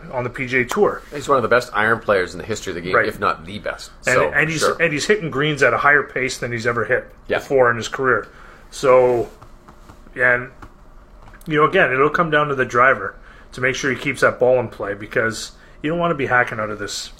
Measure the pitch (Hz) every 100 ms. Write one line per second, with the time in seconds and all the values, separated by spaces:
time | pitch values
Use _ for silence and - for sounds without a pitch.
0 | - 127 120 - 127 131 123 208 190 -
1 | - 147 135 135 110 120 123 104 110 113
2 | - 101 90 90 78 107 101 87 87 113
3 | 104 - 98 76 80 101 71 69 - -
4 | - 113 78 143 156 156 - - 165 147
5 | - 214 160 123 151 139 131 117 143 143
6 | - 139 131 - 123 120 117 117 110 123
7 | - - - 92 - 139 123 117 107 -
8 | 131 110 95 - - - - - 143 127
9 | 123 120 107 - - - - - - -
10 | - 131 123 123 131 - - - - -
11 | - - - - - 151 151 190 147 131
12 | 143 143 165 147 143 131 117 120 131 117
13 | 95 - - - - - 127 127 143 120
14 | 147 127 127 107 123 127 113 - 101 104
15 | 104 127 113 107 - - - - 147 170
16 | 170 147 117 123 117 113 110 101 101 -
17 | - -